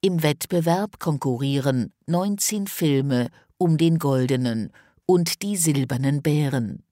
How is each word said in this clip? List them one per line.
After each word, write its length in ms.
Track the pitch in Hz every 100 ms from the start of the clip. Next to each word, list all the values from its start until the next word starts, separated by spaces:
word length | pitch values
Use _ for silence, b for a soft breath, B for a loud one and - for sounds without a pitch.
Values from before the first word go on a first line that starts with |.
Im 220 | 196 175
Wettbewerb 760 | 156 147 - 180 165 175 208 -
konkurrieren 920 | - 147 139 123 139 139 135 127 113 _ -
neunzehn 640 | 170 196 202 - 214 196
Filme 640 | - 160 139 139 127 120 b b _
um 180 | 175 156
den 220 | 165 165
goldenen 720 | 147 131 127 135 123 113 104 b b b -
und 360 | 185 170 -
die 140 | 202 202
silbernen 680 | 160 143 127 127 135 143
Bären. 640 | 156 151 143 131 110 - _